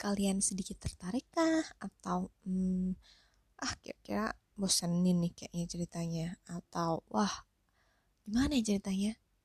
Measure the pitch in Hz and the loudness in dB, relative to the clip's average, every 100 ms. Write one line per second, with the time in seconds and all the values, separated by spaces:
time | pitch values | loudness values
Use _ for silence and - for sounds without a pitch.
0 | 202 202 196 190 - 185 - 196 - - | -2 0 2 2 0 -2 -6 -6 -8 -6
1 | 180 254 - 339 320 320 - - 196 _ | -4 -6 -4 2 4 4 0 -8 -14 _
2 | 190 180 190 _ 190 185 185 185 185 185 | -4 -2 -4 _ -4 0 2 2 0 -4
3 | - - _ _ _ - 254 - - - | -10 -20 _ _ _ -8 -6 -6 -10 -14
4 | - 202 220 - _ - 190 - 175 175 | -4 -2 -2 -6 _ -4 0 2 2 2
5 | 180 175 170 - - 175 170 170 170 170 | 4 4 2 -2 -8 -6 -6 -6 -6 -4
6 | 170 165 165 185 - 175 - 175 165 165 | -4 -4 -4 -8 -10 -12 -8 -2 0 0
7 | - 214 202 - - _ _ _ _ _ | 0 2 2 0 -10 _ _ _ _ _
8 | _ _ 214 226 285 277 220 202 196 190 | _ _ -2 2 4 4 2 0 0 0
9 | 208 - _ _ | 0 -2 _ _